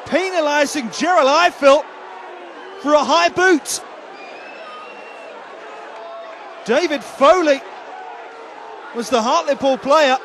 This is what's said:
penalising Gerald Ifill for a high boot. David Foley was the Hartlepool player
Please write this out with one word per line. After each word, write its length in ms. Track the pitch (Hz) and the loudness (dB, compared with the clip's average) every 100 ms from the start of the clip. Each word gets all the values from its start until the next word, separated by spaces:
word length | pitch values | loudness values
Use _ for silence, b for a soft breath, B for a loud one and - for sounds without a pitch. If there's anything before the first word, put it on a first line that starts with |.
penalising 920 | - 302 381 370 294 294 302 302 226 - | 0 -2 0 0 2 2 0 -2 -6 -2
Gerald 300 | 311 359 269 | 2 4 6
Ifill 560 | 302 349 - 277 294 - - - - - - - - - - | 6 4 6 6 6 4 -14 -16 -16 -16 -16 -16 -16 -16 -6
for 120 | 277 | 2
a 100 | 294 | 2
high 240 | 233 320 349 | 4 2 2
boot. 520 | 247 370 320 - - - - - - - - - - 640 1077 1077 1077 1077 - - - - - - - - - - - - - - - - | 4 4 4 0 -10 -10 -18 -18 -18 -18 -16 -16 -16 -16 -16 -16 -18 -18 -18 -16 -16 -16 -16 -16 -16 -16 -16 -14 -14 -14 -16 -16 -12 0
David 360 | 254 339 285 | 2 2 -2
Foley 580 | 196 - 277 370 311 269 - - - - - - - - - - - - - | -6 4 6 6 4 2 -2 -16 -16 -14 -14 -14 -16 -16 -18 -16 -16 -16 -10
was 140 | 233 233 | -8 0
the 140 | 240 | 0
Hartlepool 560 | 226 320 311 277 269 262 | 2 0 2 0 2 0
player 400 | 262 311 285 262 | 4 4 6 2